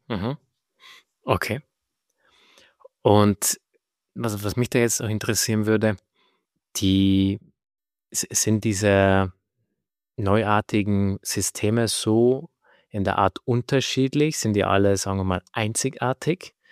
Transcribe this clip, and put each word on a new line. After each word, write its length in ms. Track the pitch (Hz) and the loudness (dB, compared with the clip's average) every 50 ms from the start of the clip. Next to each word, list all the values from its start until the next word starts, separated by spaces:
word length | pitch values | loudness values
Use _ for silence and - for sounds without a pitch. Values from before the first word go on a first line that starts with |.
| _ - | _ -8
mhm. 280 | 120 95 95 117 143 - _ _ _ _ _ _ _ _ _ - - - _ _ _ _ - | -8 -6 -6 -6 -8 -8 _ _ _ _ _ _ _ _ _ -20 -20 -20 _ _ _ _ -2
Okay. 360 | - 117 90 - - 107 143 - _ _ _ _ _ _ _ _ _ _ _ _ _ _ _ _ _ _ _ _ _ _ _ _ - _ _ | 0 0 0 0 -4 -6 -8 -10 _ _ _ _ _ _ _ _ _ _ _ _ _ _ _ _ _ _ _ _ _ _ _ _ -20 _ _
Und 580 | - 110 104 104 104 104 98 - - - - - _ _ _ _ _ _ _ _ _ _ - | 4 4 6 6 6 4 2 0 -2 -4 -6 -6 _ _ _ _ _ _ _ _ _ _ -12
was, 280 | 117 117 117 104 101 101 | -8 -6 -6 -6 -6 -6
was 120 | 104 90 | -6 -2
mich 140 | 123 123 - | -2 -2 0
da 80 | - 127 | 0 0
jetzt 220 | 117 113 - - | 2 2 0 -2
noch 80 | 117 104 | -4 -4
interessieren 580 | 107 104 - - 110 - - - 110 107 107 | -6 -4 -4 -2 -2 -2 -2 0 0 0 2
würde, 300 | 107 110 107 107 110 104 - _ _ _ _ _ _ _ _ _ _ _ _ _ _ - | 2 2 2 2 0 -2 -4 _ _ _ _ _ _ _ _ _ _ _ _ _ _ -8
die, 640 | - 98 95 95 98 98 98 95 95 95 98 98 110 _ _ _ _ _ _ _ _ _ _ _ _ _ _ | -2 0 2 4 4 4 4 4 2 2 0 -2 -4 _ _ _ _ _ _ _ _ _ _ _ _ _ _
s-, 160 | - - - - | -8 -8 -8 -4
sind 340 | - - - 110 110 107 - | -4 -2 0 0 0 0 0
diese 680 | 110 101 95 107 101 98 98 98 98 95 95 95 95 - _ _ _ _ _ _ _ _ _ _ _ _ _ _ _ - | -2 -2 0 2 4 4 6 4 4 4 2 2 -2 -4 _ _ _ _ _ _ _ _ _ _ _ _ _ _ _ -10
neuartigen 1040 | - 104 95 101 110 104 104 107 107 107 - - 107 98 104 101 98 101 98 98 - | -4 -2 0 0 0 2 2 0 0 0 0 -2 -2 0 2 0 0 0 0 -2 -4
Systeme 640 | - - - 104 95 - - - - 104 110 117 117 107 | -8 -8 -6 -4 -4 -6 -6 -4 -2 -2 0 0 -2 -2
so 640 | - - - 110 110 113 120 123 131 135 165 - _ _ _ _ _ _ _ _ | -4 -4 -2 0 2 4 4 2 2 0 -4 -14 _ _ _ _ _ _ _ _
in 140 | - 104 95 | -6 -4 -2
der 140 | 98 - - | -2 0 2
Art 200 | 98 95 - - - | 0 0 0 -2 -4
unterschiedlich? 920 | - 120 120 123 - 143 135 - - - 131 131 131 - 147 147 160 151 - | -2 -2 -2 -2 -2 -2 -2 -2 -2 -2 -2 -2 0 0 0 0 0 -2 -4
Sind 160 | - 110 104 | -2 0 0
die 100 | 101 - | 2 2
alle, 320 | 95 98 98 101 98 98 | 2 2 4 4 4 2
sagen 220 | 98 - 98 98 98 | 0 -2 -4 -2 -2
wir 60 | 95 | -2
mal, 180 | 95 92 90 - _ | -2 -2 -4 -6 _
einzigartig? 1040 | - 113 110 107 113 - - 131 - - 127 123 131 - - 147 175 - - - _ _ _ _ | -6 -4 -4 -4 -4 -4 -4 -4 -4 -4 -4 -4 -4 -4 -4 -6 -6 -6 -8 -20 _ _ _ _